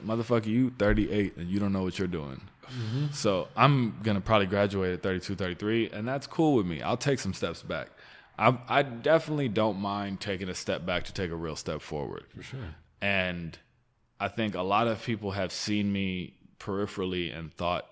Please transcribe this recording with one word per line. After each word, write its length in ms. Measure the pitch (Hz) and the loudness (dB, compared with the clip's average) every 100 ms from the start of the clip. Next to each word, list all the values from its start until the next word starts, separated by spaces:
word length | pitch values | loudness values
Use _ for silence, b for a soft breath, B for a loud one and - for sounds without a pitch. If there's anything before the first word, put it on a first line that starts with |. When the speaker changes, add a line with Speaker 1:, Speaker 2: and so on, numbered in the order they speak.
| 98 | -4
Speaker 1:
"Motherfucker, 400 | 113 113 117 107 | -4 0 0 2
you 240 | 117 127 123 | 2 2 4
thirty-eight 580 | 104 110 101 104 95 - | 4 6 4 2 0 -2
and 120 | 87 | -2
you 100 | 98 | 0
don't 140 | 101 | 2
know 100 | 95 | 0
what 140 | 92 85 | 0 -2
you're 100 | 92 | -2
doing." 340 | 87 71 65 98 _ - | -2 -6 -10 -14 _ -14
Speaker 2:
Mm-hmm. 380 | 127 110 127 147 | -8 -4 -2 -2
Speaker 1:
So 340 | 143 107 92 - - | 0 0 2 0 6
I'm 420 | 131 139 117 - | 6 8 4 0
gonna 180 | 110 101 | 0 0
probably 240 | 95 110 95 | 4 4 4
graduate 460 | 101 101 98 92 | 4 2 2 0
at 80 | 90 | 0
thirty-two, 340 | 98 92 - 95 | 0 -2 -2 -4
thirty-three, 540 | 92 87 104 113 107 | -2 -2 0 2 0
and 160 | 101 113 | -2 -4
that's 200 | 135 - | -4 -6
cool 260 | - 156 131 | 2 4 6
with 100 | 90 | 4
me. 160 | 78 | 0
I'll 160 | 67 117 | 0 0
take 220 | 143 131 | 0 0
some 140 | 98 | -2
steps 300 | 87 87 80 | -4 -4 -6
back. 260 | - 82 62 - B B B - | -6 -6 -6 -14 B B B 2
I, 180 | 113 123 - | 4 4 2
I 140 | 127 | 2
definitely 640 | 139 117 139 160 156 151 131 | 2 0 4 4 4 -2 0
don't 300 | 104 110 95 | 2 2 2
mind 400 | 101 101 101 95 | -2 -2 -4 -6
taking 280 | - 92 92 | -4 -4 -4
a 60 | |
step 320 | 87 - 82 87 | -6 -4 -4 -2
back 200 | 90 - | -2 -2
to 80 | |
take 180 | - 90 | -4 -4
a 40 | 82 | -4
real 200 | 82 76 | -6 -6
step 260 | - 78 | -6 -6
forward. 440 | - 76 62 50 - - | -4 -6 -4 -8 -12 -16
Speaker 2:
For 80 | |
sure. 320 | - 135 87 78 _ - | -12 -10 -10 -12 _ -6
Speaker 1:
And 560 | 101 98 92 87 82 - _ _ _ _ _ - | -2 0 0 -4 -8 -12 _ _ _ _ _ -6
I 80 | 101 | -4
think 260 | - 110 | -2 -2
a 80 | 90 | -2
lot 260 | 92 101 117 | 2 2 2
of 140 | 107 | 0
people 280 | - 107 101 | -4 -4 -4
have 200 | 95 90 | -2 -4
seen 400 | - - 104 101 | -4 -2 0 0
me 420 | 98 95 92 76 _ - _ | 0 -2 -4 -8 _ -20 _
peripherally 760 | - 98 101 - 92 92 85 69 | -6 -2 -2 -2 -2 -2 -4 -6
and 160 | 80 | -10
thought 340 | - 87 87 - | -4 -2 -2 -4